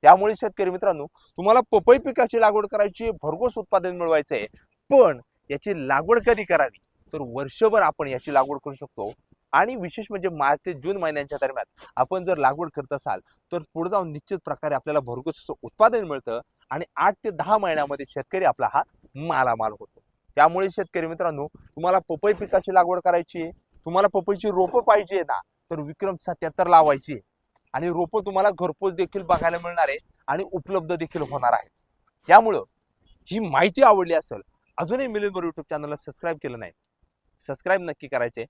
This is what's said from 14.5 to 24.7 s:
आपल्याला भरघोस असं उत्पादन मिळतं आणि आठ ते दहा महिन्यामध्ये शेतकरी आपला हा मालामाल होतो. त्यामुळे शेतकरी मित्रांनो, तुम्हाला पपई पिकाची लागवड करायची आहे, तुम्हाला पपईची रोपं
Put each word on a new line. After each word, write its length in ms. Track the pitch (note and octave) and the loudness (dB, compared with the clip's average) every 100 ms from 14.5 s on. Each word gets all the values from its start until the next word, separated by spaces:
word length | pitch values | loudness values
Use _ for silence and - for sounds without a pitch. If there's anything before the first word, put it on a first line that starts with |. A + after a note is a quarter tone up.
| C#3+ D#3 C#3 | -6 -4 -4
आपल्याला 240 | - D3+ | -2 -4
भरघोस 340 | B2+ B2 D3 - | -4 -8 -8 -10
असं 160 | - - | -14 -14
उत्पादन 400 | - _ - A#3 | -14 _ 2 2
मिळतं 360 | F#3 C#3 A#2+ A#2 - _ _ | -6 -10 -8 -10 -10 _ _
आणि 160 | C#3 F3 - | -10 -10 0
आठ 200 | F3 G3+ | 0 0
ते 60 | A3 | -10
दहा 280 | E3 F3+ G#3+ | -8 -2 0
महिन्यामध्ये 480 | F#3+ D#3 C#3+ C#3 C#3 | 0 -2 -4 -6 -8
शेतकरी 360 | - - F#3+ C3 | -10 -8 0 0
आपला 240 | - A2+ | 0 0
हा 80 | C#3 F3 _ _ C3+ | -2 -4 _ _ -12
मालामाल 560 | D#3+ C#3+ B2+ A2+ A2 | -4 0 0 0 -4
होतो. 280 | G#2+ G#2 _ _ _ _ - | -6 -20 _ _ _ _ 4
त्यामुळे 340 | D#3 F3 G3 | 4 4 -2
शेतकरी 380 | F3+ F#3 F3 D#3+ | -4 -6 -4 -6
मित्रांनो, 400 | E3 F3 D3 D3 | -4 -4 -4 -10
तुम्हाला 520 | _ _ - F3 F#3+ | _ _ -4 2 2
पपई 340 | - - G#3 | 0 -2 0
पिकाची 400 | G#3 G3+ G3 F3+ | 0 0 0 4
लागवड 260 | F#3 F3 F3+ | 4 4 2
करायची 420 | F3+ F3 E3+ F3+ | 2 0 -2 -8
आहे, 100 | E3 - _ _ - | -10 -12 _ _ -2
तुम्हाला 220 | F3 F#3+ | 2 2
पपईची 420 | G3 F3+ G3+ G#3+ | 2 -2 -2 -2
रोपं 320 | F#3 F3+ | 0 2